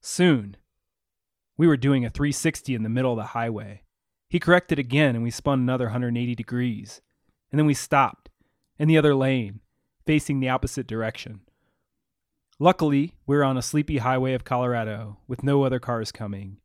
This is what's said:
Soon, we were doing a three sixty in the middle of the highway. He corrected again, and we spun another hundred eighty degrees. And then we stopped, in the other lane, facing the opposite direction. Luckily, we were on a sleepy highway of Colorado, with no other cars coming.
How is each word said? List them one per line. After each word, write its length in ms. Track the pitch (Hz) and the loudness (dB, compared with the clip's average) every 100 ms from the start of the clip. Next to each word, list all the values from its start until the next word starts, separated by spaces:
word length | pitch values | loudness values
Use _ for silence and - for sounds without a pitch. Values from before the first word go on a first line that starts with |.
Soon, 560 | - - 180 139 101 98 _ _ _ _ _ _ _ _ _ - | -10 2 4 4 0 -14 _ _ _ _ _ _ _ _ _ 2
we 120 | 165 | 4
were 80 | 143 | 4
doing 280 | 135 135 | 2 2
a 60 | 117 | 0
three 220 | - 143 | -2 -2
sixty 420 | 139 165 - - | 0 -2 -2 -6
in 80 | 120 | -4
the 60 | 110 | -2
middle 240 | 120 127 | 0 0
of 60 | 117 | -2
the 40 | |
highway. 600 | 101 117 117 110 101 104 _ _ _ _ _ | -4 -4 -4 -6 -10 -16 _ _ _ _ _
He 120 | 175 | -2
corrected 400 | 165 180 - 147 | 4 4 4 -2
again, 340 | 127 135 151 | 0 2 2
and 80 | 117 | 2
we 80 | 117 | -4
spun 300 | - - 135 | -4 -2 0
another 300 | 127 127 120 | 0 0 -2
hundred 260 | 120 123 120 | -2 -2 -2
eighty 180 | 120 | -2
degrees. 680 | 117 117 123 123 107 101 - _ _ _ _ _ | -4 -6 -2 -2 -4 -10 -18 _ _ _ _ _
And 60 | 143 | 2
then 80 | 151 | 2
we 80 | |
stopped, 560 | 143 - 143 127 - - _ _ _ _ _ | 2 2 2 2 -2 -20 _ _ _ _ _
in 80 | 151 | 4
the 100 | 160 | 6
other 160 | 151 | 6
lane, 460 | 139 131 131 107 104 _ _ _ _ | 4 2 0 -4 -10 _ _ _ _
facing 360 | - 156 - 139 | 0 0 0 -2
the 80 | 131 | 0
opposite 400 | 127 135 - 123 | -2 -2 -6 -8
direction. 540 | 113 113 - - 107 _ _ _ _ _ _ _ _ _ _ _ _ | -6 -6 -6 -16 -18 _ _ _ _ _ _ _ _ _ _ _ _
Luckily, 560 | 160 180 156 139 160 _ - | 2 4 2 2 0 _ -2
we 100 | 143 | 2
were 80 | |
on 120 | 139 131 | 2 0
a 60 | |
sleepy 360 | 120 151 147 147 | -2 -2 -2 -2
highway 340 | 123 131 131 | 0 0 0
of 100 | 127 | -4
Colorado, 760 | - 123 123 120 110 107 110 104 - | -4 -2 0 -2 -4 -8 -12 -16 -12
with 160 | 127 | -6
no 180 | 139 143 | 0 2
other 160 | 135 123 | 2 0
cars 320 | - 117 110 | -4 -4 -6
coming. 460 | - 107 101 98 98 | -8 -10 -10 -12 -18